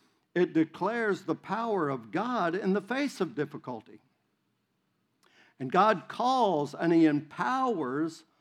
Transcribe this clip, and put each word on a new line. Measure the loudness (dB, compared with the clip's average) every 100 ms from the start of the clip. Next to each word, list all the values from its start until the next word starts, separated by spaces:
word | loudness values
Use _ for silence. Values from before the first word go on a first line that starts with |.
| _ _ _ 0
It | 2
declares | 2 0 0 -4 -2 -2 -2
the | -4
power | -6 -4 -6 -2 -2 -2
of | -4 -6
God | -6 -2 -2 -2
in | -2 0
the | 0
face | -2 -4 -4 -4
of | -4
difficulty. | -4 -6 -8 -12 -12 -14 -20 _ _ _ _ _ _ _ _ _ _ _ _ _ _ _ -10
And | 0
God | 4 4 2 -4
calls | -4 0 2 2 2 -2
and | -2 4
He | 6 6
empowers | 4 -4 -4 -2 0 0 -2 -4 -4 -6 -8 _ _